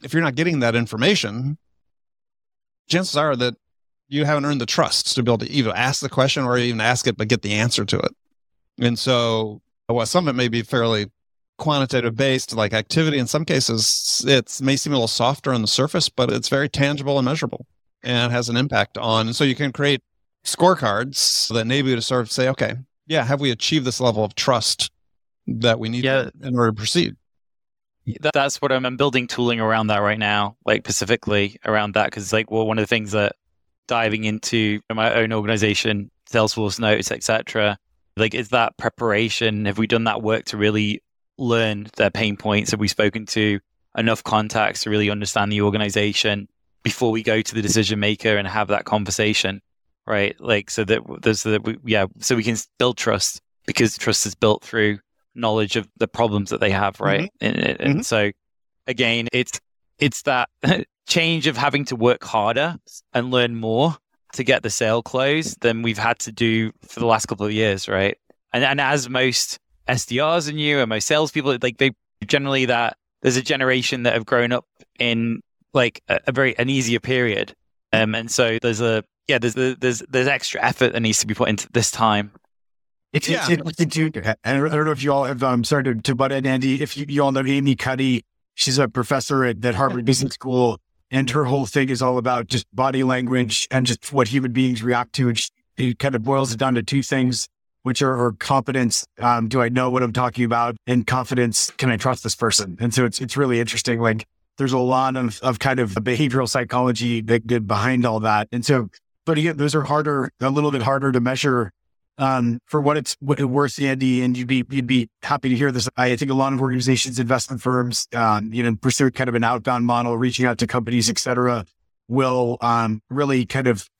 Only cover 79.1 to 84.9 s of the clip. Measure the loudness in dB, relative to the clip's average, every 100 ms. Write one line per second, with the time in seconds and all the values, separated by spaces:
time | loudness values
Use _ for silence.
79.1 | _ 0 0 2 0 -2 0 -2 -2 -2
80.1 | 0 0 0 -4 -2 -2 2 0 2 0
81.1 | 0 -2 0 0 -2 -2 0 0 2 2
82.1 | 2 0 -10 _ _ _ _ _ _ _
83.1 | -4 -2 0 0 0 -2 -2 -2 0 -2
84.1 | -2 -4 -2 -2 0 0 0 0